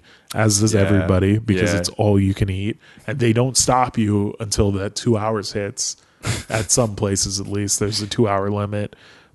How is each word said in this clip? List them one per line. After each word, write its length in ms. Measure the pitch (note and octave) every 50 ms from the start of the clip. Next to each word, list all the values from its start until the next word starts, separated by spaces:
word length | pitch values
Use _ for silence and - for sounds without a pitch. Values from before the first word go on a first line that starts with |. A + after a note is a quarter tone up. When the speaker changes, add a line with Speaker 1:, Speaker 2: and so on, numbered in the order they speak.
| _ - - _ _ _ -
Speaker 1:
as 280 | G#2 A2 A2 G2+ G2
does 120 | G#2+ G#2+ G#2
Speaker 2:
Yeah. 60 | G2
Speaker 1:
everybody, 600 | G2 - G2+ G2 F2 F#2 F#2+ F#2 F#2+ G2 G#2 A2
because 340 | A#2 A2+ F#2+ F#2 F2 E2+ F2
Speaker 2:
Yeah. 60 | F#2+
Speaker 1:
it's 100 | F2 -
all 280 | - - G#2+ G#2 G2+
you 160 | G2+ G2 F#2+ F#2+
can 160 | - G#2+ G2
eat, 280 | F#2 F#2+ G2+ G#2+ - - _ - - - -
and 140 | - - C#3
they 140 | A#2 A#2 A2
don't 240 | A#2+ B2 C3 A#2+
stop 400 | - - - B2+ B2+ B2+ B2 -
you 360 | A#2+ A2 G2+ G#2 G2+ G2+ G#2 - -
until 320 | A2+ G#2 - - A2 G2+ G2
that 220 | F#2+ G2 G#2 -
two 220 | - - A#2+ A2+
hours 340 | G#2 G#2 A2 A2+ G#2 F#2+ -
hits. 460 | - G#2+ G2+ G2+ G#2+ - - - - - _ _ _ _
Speaker 2:
<laughs> 280 | - - - - - -
Speaker 1:
At 220 | A2 A2 - -
some 240 | - C3+ A#2+ G#2+ G2
places, 460 | - G#2+ G2 G2 F#2+ - G#2 F#2 G2
at 60 | G2
least, 340 | G2+ G2 G2+ G2+ G2 - -
there's 200 | G#2+ G2+ A2 G#2
a 60 | G#2+
two-hour 420 | G2+ - - A#2 G2+ G2+ F#2+ G2 G2+
limit. 460 | G#2 G2+ G2+ G2+ G#2 G#2 G#2 - - - - - - - _ _